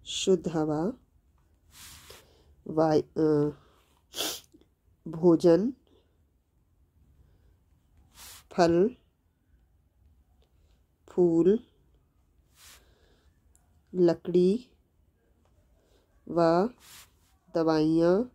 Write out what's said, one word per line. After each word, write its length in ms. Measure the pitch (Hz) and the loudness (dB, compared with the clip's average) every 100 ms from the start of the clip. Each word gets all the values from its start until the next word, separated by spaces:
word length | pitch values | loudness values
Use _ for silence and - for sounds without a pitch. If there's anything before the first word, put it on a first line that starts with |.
शुद्ध 440 | - - - 185 175 | -12 -8 -2 -2 0
हवा, 440 | 160 156 151 175 262 _ _ _ _ _ _ _ - - - - - _ _ _ _ - | -6 -4 -4 -6 -8 _ _ _ _ _ _ _ -20 -20 -20 -20 -20 _ _ _ _ -8
वाय-, 520 | 156 160 151 139 - | -2 2 2 -2 -2
अ, 300 | 156 151 147 143 _ _ _ _ _ - - - - - _ _ _ _ - | 0 0 -2 -6 _ _ _ _ _ -12 -10 -10 -18 -20 _ _ _ _ -16
भोजन, 640 | 160 175 165 175 165 214 269 _ _ _ _ _ _ _ _ _ _ _ _ _ _ _ _ _ _ _ _ _ _ _ _ - - _ | -2 2 2 4 2 0 -8 _ _ _ _ _ _ _ _ _ _ _ _ _ _ _ _ _ _ _ _ _ _ _ _ -20 -20 _
फल, 380 | - 170 170 202 247 _ _ _ _ _ _ _ _ _ _ _ _ _ _ _ _ _ _ _ _ _ | 0 2 2 0 -4 _ _ _ _ _ _ _ _ _ _ _ _ _ _ _ _ _ _ _ _ _
फूल, 500 | - 180 165 170 220 - _ _ _ _ _ _ _ _ _ - - _ _ _ _ _ _ _ _ _ _ _ | -2 0 2 2 0 -4 _ _ _ _ _ _ _ _ _ -20 -20 _ _ _ _ _ _ _ _ _ _ _
लकड़ी 760 | 185 175 165 - 175 180 214 - _ _ _ _ _ _ _ _ _ _ _ _ _ _ _ - | -2 0 0 -2 0 2 0 -6 _ _ _ _ _ _ _ _ _ _ _ _ _ _ _ -10
व 400 | 160 165 170 208 - - - - _ _ _ _ | -2 0 2 -2 -6 -20 -20 -20 _ _ _ _
दवाइयाँ 760 | 170 160 160 156 160 170 185 247 | -4 -2 0 0 0 2 0 -4